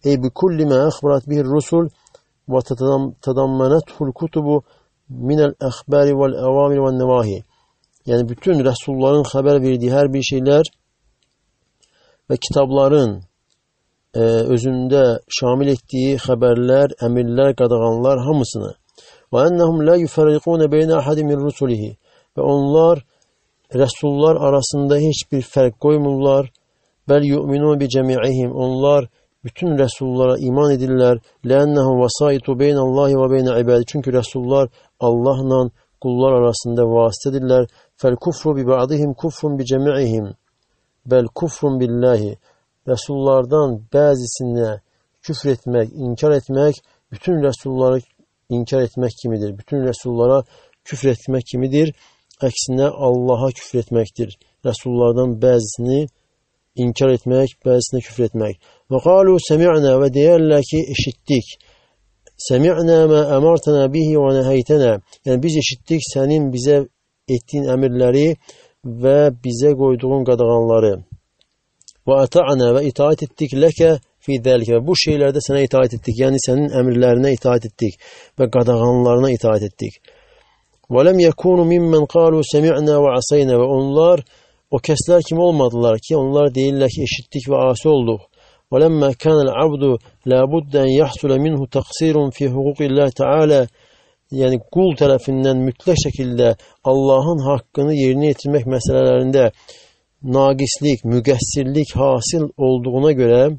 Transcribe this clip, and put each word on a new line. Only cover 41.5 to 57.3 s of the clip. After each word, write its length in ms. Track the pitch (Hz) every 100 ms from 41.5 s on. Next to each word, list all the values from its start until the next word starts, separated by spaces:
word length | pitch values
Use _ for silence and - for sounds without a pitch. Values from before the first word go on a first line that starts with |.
| - 147 131
billahi. 540 | 127 120 123 117 104 104 _ _ _ _ -
Rəsullardan 920 | 123 - 139 135 135 123 151 143 113 110
bəzisinə 840 | 139 147 135 120 - 127 120 113 104 _ _ _ _ -
küfr 300 | 147 143 123
etmək, 380 | - 123 113
inkar 380 | 151 127 120 151
etmək, 440 | 143 - 135 147 143 _ _ _
bütün 300 | 107 - 170
rəsulları 600 | 143 123 139 131 127 131 - _ _ _ _
inkar 320 | 120 117 135
etmək 320 | 123 - 123
kimidir. 400 | - 120 110 104
Bütün 320 | 101 - 143 131
rəsullara 580 | 117 127 120 120 135 127 _ _ _ -
küfr 260 | 135 135
etmək 340 | 120 - 131 120
kimidir. 440 | 123 131 139 156 - _ _ _ _
Əksinə, 480 | 131 - - 127 139
Allaha 580 | - 135 123 123 117 131
küfr 300 | 123 - 123
etməkdir. 540 | 113 117 110 - 113 95 _ _
Rəsullardan 760 | 131 117 131 120 120 120 127 113
bəzisini 640 | 127 123 110 - 120 135 151 _ _ _ _ _ _ -
inkar 360 | 123 113 135 127
etmək, 400 | -